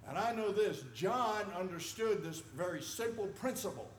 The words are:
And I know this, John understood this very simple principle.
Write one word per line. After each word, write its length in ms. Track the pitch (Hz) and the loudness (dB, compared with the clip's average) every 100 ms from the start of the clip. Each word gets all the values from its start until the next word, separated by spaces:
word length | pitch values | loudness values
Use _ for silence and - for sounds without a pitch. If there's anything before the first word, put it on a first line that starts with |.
| - | -4
And 100 | 151 | 0
I 140 | 226 | 2
know 200 | 226 214 | 2 2
this, 320 | 196 208 147 135 | 4 4 2 -8
John 500 | 113 180 247 233 214 202 175 | -2 2 4 4 2 0 -2
understood 680 | 185 170 - - 220 196 | -2 -2 -6 0 4 4
this 140 | 165 160 | 2 -6
very 420 | - 131 180 165 | -8 -2 -2 -2
simple 460 | - - 233 226 196 | -4 -2 -2 0 -2
principle. 640 | - 254 - 196 131 107 | 0 -2 0 -2 -4 -10